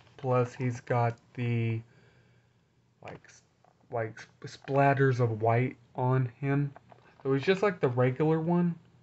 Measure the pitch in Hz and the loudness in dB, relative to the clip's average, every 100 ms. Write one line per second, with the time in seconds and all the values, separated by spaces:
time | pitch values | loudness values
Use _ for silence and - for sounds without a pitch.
0 | - - 127 123 120 - 127 120 - 123 | -18 -8 -2 0 0 -4 -6 -4 -2 0
1 | 120 117 _ - 120 117 113 113 - _ | 0 -4 _ -6 -2 -2 -2 -4 -8 _
2 | _ _ _ _ _ _ _ _ _ _ | _ _ _ _ _ _ _ _ _ _
3 | 104 - - - _ _ _ _ - 120 | -18 -18 -20 -20 _ _ _ _ -10 -8
4 | 113 - - _ 117 - - 139 139 135 | -8 -10 -20 _ -18 -14 -2 2 4 4
5 | 135 123 120 110 113 117 127 - _ - | 2 2 0 0 2 2 0 -6 _ -4
6 | 127 131 123 - 139 139 143 - - - | 0 0 -2 -4 -4 -2 -2 -8 -20 -20
7 | _ _ 135 139 139 - 208 180 139 120 | _ _ -2 0 0 0 0 0 0 2
8 | 127 127 156 160 160 175 175 165 - _ | 2 2 0 0 2 2 0 -2 -12 _